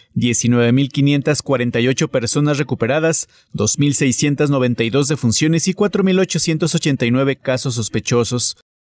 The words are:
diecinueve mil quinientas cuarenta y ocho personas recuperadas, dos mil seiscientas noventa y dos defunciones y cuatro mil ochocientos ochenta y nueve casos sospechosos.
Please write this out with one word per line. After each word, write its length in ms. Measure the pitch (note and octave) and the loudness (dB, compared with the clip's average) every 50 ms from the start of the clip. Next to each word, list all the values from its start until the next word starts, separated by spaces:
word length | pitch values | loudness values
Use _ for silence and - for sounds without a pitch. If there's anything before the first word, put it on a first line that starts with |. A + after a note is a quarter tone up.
| _ _ - | _ _ -4
diecinueve 580 | - A#2 B2 A2+ - - A#2+ B2 A#2+ A#2+ A#2 | -2 0 0 0 0 2 2 2 4 4 4
mil 160 | A#2+ C3+ C#3+ | 4 2 2
quinientas 540 | B2+ - - C#3 C#3+ C#3+ C#3+ - D#3 D3 - | 0 0 0 2 2 2 0 0 0 -2 -2
cuarenta 400 | - - C#3 A#2+ A#2+ A#2+ - A#2+ | -2 -2 -2 -2 0 -2 -2 0
y 80 | A#2+ B2+ | 0 0
ocho 180 | C3+ - D#3+ | 0 0 -2
personas 500 | C#3+ - C3 A2+ A2+ - - D3 D3 D3 | -2 -2 -2 -2 -2 0 0 0 0 0
recuperadas, 720 | C3+ D3+ - B2+ - A#2 A2+ C3+ D#3+ D#3 E3 E3 - - - _ _ _ _ | 0 -2 -4 -4 -2 0 0 0 2 2 0 0 -2 -4 -8 _ _ _ _
dos 260 | - - G#2 A2 - | -6 -2 -2 0 0
mil 160 | - C#3+ D3 C3+ | 0 0 0 2
seiscientas 560 | - D3 C3 A#2+ - - D3 C#3+ - D3+ C#3 | 2 0 0 0 0 0 0 0 0 0 0
noventa 360 | C#3+ C3+ B2 B2 A#2+ - A#2 | 0 0 0 0 0 0 -2
y 40 | A2+ | 0
dos 200 | G2+ C#3 C#3+ C3 | 0 0 0 0
defunciones 580 | D#3 B2+ - A#2 G#2+ - D3 D#3+ E3 E3 - | -2 0 0 0 0 2 2 2 0 0 0
y 60 | F#3+ F#3+ | 0 0
cuatro 280 | - G#3 G3+ - G3 F#3+ | 0 0 0 0 0 0
mil 120 | F#3+ F#3 | 2 2
ochocientos 560 | F#3 F#3+ F3+ - E3 - E3+ D#3+ D#3 F3 D#3 - | 2 0 0 -2 -2 -2 -2 -2 0 0 -2 -2
ochenta 300 | D#3+ - D#3 C#3 - B2+ | 0 0 0 0 0 0
y 60 | A#2 | 0
nueve 240 | A#2+ C3 C#3 C#3 C3+ | 2 2 2 0 -2
casos 400 | - - - B2+ B2 - C3+ A2+ | -4 -2 -4 -2 -2 -2 -4 -4
sospechosos. 800 | A#2 G#2+ - - A2+ - - B2 A#2+ A#2 - B2 B2 - - - _ _ _ _ _ _ | -4 -4 -4 -4 -4 -2 0 0 0 0 0 -2 -2 -4 -4 -6 _ _ _ _ _ _